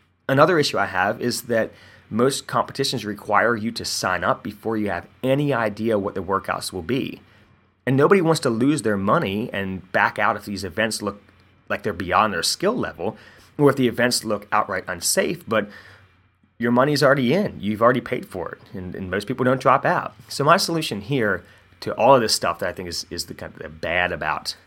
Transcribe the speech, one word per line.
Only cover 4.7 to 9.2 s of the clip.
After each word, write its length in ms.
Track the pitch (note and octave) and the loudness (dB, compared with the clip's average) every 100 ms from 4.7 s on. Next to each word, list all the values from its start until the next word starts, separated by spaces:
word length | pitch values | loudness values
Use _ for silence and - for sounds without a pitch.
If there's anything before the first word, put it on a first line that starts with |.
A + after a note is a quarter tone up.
| A2 | -2
you 140 | G#2 | -2
have 180 | F2 - _ | -4 -8 _
any 300 | B2+ C#3 D3 | 0 0 0
idea 460 | B2 A2 G2+ A2 G#2+ | 0 -2 -2 -2 0
what 160 | G2 G2 | -2 -6
the 80 | |
workouts 500 | F2+ F#2+ - - - | -2 -2 -2 -6 -6
will 100 | F#2+ | -8
be. 380 | E2 C3 - - - _ _ _ _ _ - | -4 -2 -4 -8 -18 _ _ _ _ _ 0
And 100 | C3+ | 4
nobody 260 | D#3+ G3+ | 6 6
wants 180 | E3 D#3+ | 4 2
to 80 | C3 | 2
lose 320 | A2+ C3+ D3+ | 2 2 2
their 160 | G#2+ G2+ | 0 0
money 540 | G2 D3+ | 2 2